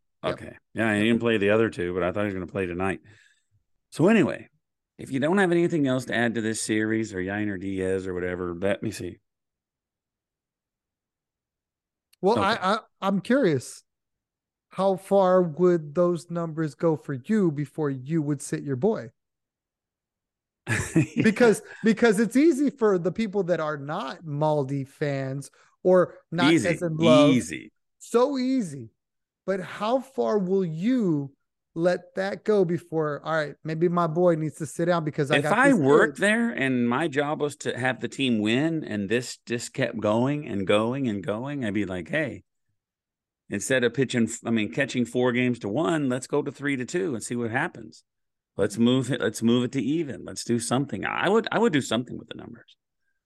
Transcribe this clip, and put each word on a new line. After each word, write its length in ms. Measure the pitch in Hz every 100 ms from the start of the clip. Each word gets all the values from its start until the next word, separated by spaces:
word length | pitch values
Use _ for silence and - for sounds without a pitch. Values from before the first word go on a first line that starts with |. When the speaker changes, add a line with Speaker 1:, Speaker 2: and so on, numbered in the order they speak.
| _ _
Speaker 1:
out. 60 | 87
Yep. 40 |
Speaker 2:
Okay. 220 | - - - _
Yeah, 200 | 101 113 104
he 60 |
didn't 140 | 110 117
play 180 | 117 110
the 120 | 101
other 180 | 110 110
two, 220 | - 87
but 120 | 90
I 80 | 87
thought 80 | 104
he 60 | 104
was 80 |
gonna 120 | 92 85
play 200 | 101 90
tonight. 340 | 87 95 - - - _ _ _ _ _ _ _
So 160 | - 170
anyway, 420 | 226 113 - - _ _ _ _ -
if 120 | 131
you 80 | 131
don't 200 | 147 202
have 120 | 185
anything 380 | 170 170 170 139
else 160 | 127
to 100 | 123
add 220 | 110 120 113
to 40 |
this 220 | 110 110
series 500 | - 110 110 113 107
or 60 | 95
Yainer 420 | 92 104 104 95
Diaz 460 | 95 95 92 95 92
or 80 |
whatever, 400 | 90 90 90 90
let 260 | 87 95 -
me 120 | 113
see. 260 | - 87 - _ _ _ _ _ _ _ _ _ _ _ _ _ _ _ _ _ _ _ _ _ _ _ _ _ _ _ _ _ _
Speaker 1:
Well, 140 | 185 233
Speaker 2:
Okay. 40 |
Speaker 1:
I, 320 | 196 220 185
I, 40 | 220 - -
I'm 200 | 196 196
curious. 640 | - 269 190 131 - - _ _ _ _ _ _ _ _ _
How 260 | - 196 180
far 460 | - 196 185 185
would 520 | 175 143 180 175 151
those 360 | 160 175 170 -
numbers 440 | 170 165 156 156
go 220 | - 170 151
for 160 | -
you 380 | 135 123 220 175
before 400 | 143 143 - 147
you 320 | 135 131 165
would 180 | 143 143
sit 220 | - 156
your 140 | 147 127
boy? 340 | 196 202 117 _ _ _ _ _ _ _ _ _ _ _ _ _ _ _ -
Speaker 2:
<laughs> 40 | 110 - 165 - 233
Speaker 1:
Because, 460 | 220 208 240 190 - -
because 380 | 226 220 233 196
it's 160 | 226 262
easy 320 | 330 269 285
for 280 | - 214 185
the 120 | 175
people 300 | 190 226 202
that 160 | 175 160
are 160 | 151 151
not 440 | 139 180 262 175
Maldi 600 | 160 143 156 151 131 139 131
fans 640 | - 147 135 131 139 135 _ _ _
or 320 | 180 185 170 - -
not 220 | 165 175
Speaker 2:
Easy. 160 | 165 113
Speaker 1:
as 140 | 156
in 140 | 170 156
love. 340 | 160 135 147
Speaker 2:
Easy. 420 | 123 82 67 - _ _ _
Speaker 1:
So 380 | - 233 277 269
easy. 520 | 254 262 180 139 113 _ _ _ _ _ -
But 140 | 190
how 400 | 160 - 214 262
far 380 | 240 - 226 214
will 260 | 180 196
you 680 | 180 156 214 254 190 147 139 _ _ _ _
let 400 | 165 175 180 - -
that 280 | 196 208
go 200 | - 208 170
before, 560 | 170 - 160 151 143
all 100 | 156
right, 200 | 160 147 139
maybe 240 | 151 160 175
my 180 | 170 170
boy 280 | 160 180
needs 220 | 160 156 -
to 100 | 156
sit 180 | -
down 180 | 170 170
because 260 | 151 160 139
I 80 | 143
Speaker 2:
If 40 |
Speaker 1:
got 140 | 147 214
Speaker 2:
I 120 | 277
Speaker 1:
this 80 | 226
Speaker 2:
worked 380 | 135 156 214 139
Speaker 1:
kid? 40 |
Speaker 2:
there 280 | 202 226 233
and 360 | 131 135 127 120
my 200 | 127 165
job 320 | 135 143 151
was 160 | 147 -
to 200 | 123 120
have 240 | 127 123
the 80 | 117
team 300 | - 131 110
win 440 | 107 120 165 160
and 240 | - 104 95
this 300 | 120 123 - -
just 260 | 117 -
kept 260 | - 127 113
going 480 | 104 113 131 147 151
and 200 | 101 95
going 420 | 104 113 135 127
and 160 | 101
going, 400 | 85 107 135 143
I'd 80 | 110
be 120 | 101 95
like, 220 | 92 80
"Hey, 340 | 151 143 92 - _ _ _ _ _ _ _ _ _ -
instead 340 | 101 - 131
of 100 | 120
pitching, 340 | 135 131 123 113 -
I 60 | 113
mean, 200 | 113 104
catching 340 | 143 135 127 117
four 260 | 127 123
games 260 | 120 123 117
to 80 | 101
one, 400 | 123 180 160 135
let's 160 | 127 -
go 160 | 143
to 100 | 143
three 240 | 127 139 135
to 80 |
two 300 | 120 180 185
and 100 | 113
see 100 | - 120
what 140 | 117
happens. 540 | 127 175 123 80 - _ _ _ _ _ -
Let's 180 | 104 113
move 340 | 117 131 127
it. 120 | 139
Let's 200 | 107 -
move 220 | 113 123
it 80 | 123
to 100 | 139
even. 420 | 113 165 143 101 90
Let's 180 | 95
do 140 | - 120
something." 480 | - 131 139 101 55
I 200 | 53 147
would, 180 | 220 -
I 80 | 180
would 140 | 226
do 80 | 147
something 380 | - 117 123 -
with 100 | -
the 80 | -
numbers. 400 | - - _ _ _ _ _ _